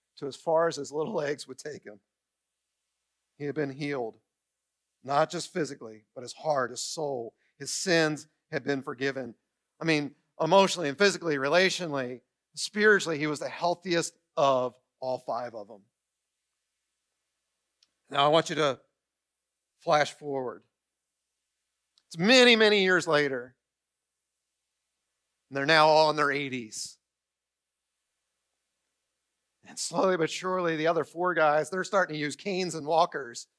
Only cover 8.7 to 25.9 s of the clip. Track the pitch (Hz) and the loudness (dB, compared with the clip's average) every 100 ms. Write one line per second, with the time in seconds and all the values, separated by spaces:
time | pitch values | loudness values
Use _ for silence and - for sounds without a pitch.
8.7 | 139 131 127 139 131 117 104 _ _ _ | -4 -4 -4 -4 -4 -10 -14 _ _ _
9.7 | - 160 156 143 _ _ - 156 190 190 | -8 -2 0 -2 _ _ -4 4 6 6
10.7 | 175 151 135 202 170 170 143 139 170 185 | 2 -4 2 0 2 -2 -2 2 4 2
11.7 | 175 175 143 123 123 _ _ _ - - | 0 -6 -6 -6 -10 _ _ _ -12 -8
12.7 | 208 214 202 165 151 151 143 143 - 175 | 2 4 4 2 -4 -4 -4 -8 -4 -4
13.7 | 175 185 170 156 _ _ - 139 131 127 | -2 -2 -2 -2 _ _ 0 2 2 0
14.7 | - _ - 131 127 - 117 123 113 101 | -8 _ -10 -6 -6 -6 -8 -8 -12 -16
15.7 | 104 98 _ _ _ _ _ _ _ _ | -20 _ _ _ _ _ _ _ _ _
16.7 | _ _ _ _ _ _ _ _ _ _ | _ _ _ _ _ _ _ _ _ _
17.7 | _ _ _ - 143 143 160 160 151 147 | _ _ _ -6 2 4 4 2 -2 -2
18.7 | 123 _ _ _ _ _ _ _ _ _ | -2 _ _ _ _ _ _ _ _ _
19.7 | _ 165 151 139 - 147 139 123 95 _ | _ 0 2 2 -4 -8 -6 -6 -10 _
20.7 | _ _ _ _ _ _ _ _ _ _ | _ _ _ _ _ _ _ _ _ _
21.7 | _ _ _ _ 160 196 262 247 226 214 | _ _ _ _ -2 4 6 8 8 6
22.7 | 208 185 180 156 147 147 131 127 _ _ | 4 4 2 2 2 2 -2 -10 _ _
23.7 | _ _ _ _ _ _ _ _ _ _ | _ _ _ _ _ _ _ _ _ _
24.7 | _ _ _ _ _ _ _ - 139 139 | _ _ _ _ _ _ _ -10 -4 4
25.7 | 160 156 | 6 6